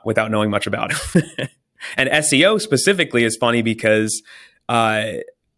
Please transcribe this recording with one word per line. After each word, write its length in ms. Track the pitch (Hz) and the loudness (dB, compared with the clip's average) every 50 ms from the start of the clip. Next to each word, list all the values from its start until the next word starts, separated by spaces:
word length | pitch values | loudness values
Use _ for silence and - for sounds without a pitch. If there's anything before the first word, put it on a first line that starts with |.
| - | -6
without 260 | 113 107 110 110 110 | -4 -2 -2 0 0
knowing 200 | 110 107 107 107 | 0 0 0 0
much 160 | 104 101 - | 0 -2 -4
about 260 | 107 98 - - - - - - - - | -4 -6 -4 -4 -4 -4 -6 -4 -2 0
it. 360 | 180 - - - - 147 - _ | 0 0 0 -4 -8 -8 -8 _
<laughs> 420 | _ _ _ _ - - - - | _ _ _ _ -18 -16 -8 -4
And 140 | - 131 127 | -2 0 0
S 200 | 135 151 151 - 147 | 2 0 2 2 4
E 100 | 135 160 | 4 4
O 140 | 196 220 208 | 4 4 2
specifically 680 | - - 143 127 - 196 202 180 160 - - 120 117 | 0 0 0 0 2 2 2 2 0 0 2 2 2
is 120 | 113 110 | 2 0
funny 260 | - 127 120 117 117 113 | 0 0 0 2 2 0
because, 600 | 117 110 113 - 110 107 110 110 110 107 - - - - - - - _ _ _ - | 0 -2 0 0 2 2 2 2 0 -4 -6 -10 -14 -20 -20 -20 -20 _ _ _ -4
uh, 440 | 120 117 113 110 110 107 107 110 95 64 - - - _ _ _ _ | 0 0 0 0 0 -2 -4 -6 -6 -10 -10 -12 -16 _ _ _ _